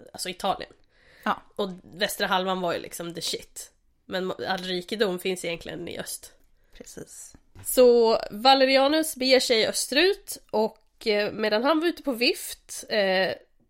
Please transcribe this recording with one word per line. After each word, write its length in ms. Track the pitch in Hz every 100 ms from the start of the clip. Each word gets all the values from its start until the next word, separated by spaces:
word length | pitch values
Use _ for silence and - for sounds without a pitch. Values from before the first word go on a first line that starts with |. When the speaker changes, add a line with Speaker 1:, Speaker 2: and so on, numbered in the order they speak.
| -
Speaker 1:
alltså 160 | - 180
Italien. 420 | 185 196 - - _ _ _ _ -
Speaker 2:
Ja. 180 | 214 - - -
Speaker 1:
Och 140 | 196 180
västra 440 | - 160 202 - 196
halvan 340 | 190 190 185
var 120 | 175
ju 60 | 123
liksom 340 | - - 170
the 80 | 160
shit. 500 | - - - - - _ _ _ -
Men 260 | 185 185
all 260 | - - 190
rikedom 560 | 185 180 175 214 208 180
finns 260 | 190 180 170
egentligen 420 | 170 165 160 175
i 120 | -
öst. 340 | - - - _ _ _ _ -
Speaker 2:
Precis. 560 | - - - - - - _ - -
Speaker 1:
Så 540 | - 247 240 226 226 -
Valerianus 840 | 208 254 269 262 269 277 311 311 247
beger 240 | 262 262
sig 280 | 262 226 208
österut 720 | - - 277 370 403 - - _
och, 560 | 214 220 - _ - 226
eh, 240 | 208 208
medan 320 | 202 214 214
han 160 | 269 320
var 80 | 339
ute 160 | 320
på 80 | -
vift, 720 | 226 269 427 - - - - -
eh, 400 | 220 190 190 175 - _ _